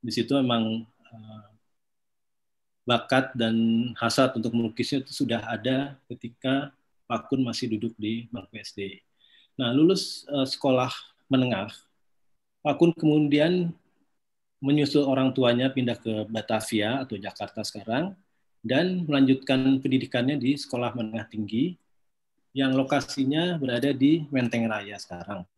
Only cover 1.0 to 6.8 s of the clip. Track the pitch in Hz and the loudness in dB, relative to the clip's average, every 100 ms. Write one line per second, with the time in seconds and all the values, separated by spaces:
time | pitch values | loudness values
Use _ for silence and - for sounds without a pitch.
1 | _ 113 110 110 - 107 _ _ _ _ | _ -20 -18 -20 -20 _ _ _ _ _
2 | _ _ _ _ _ _ _ _ - 120 | _ _ _ _ _ _ _ _ -2 -2
3 | - 131 131 117 113 113 113 113 123 113 | 2 0 0 -2 0 2 2 2 0 -2
4 | 117 - 127 120 113 117 113 - 127 139 | -2 2 2 2 -2 0 -2 -2 -2 -2
5 | - - 127 113 - 117 110 131 139 139 | -4 -4 -2 -2 -4 -4 -2 -2 -2 -10
6 | _ 120 120 117 131 135 143 _ | _ -14 -14 -8 -2 -2 -4 _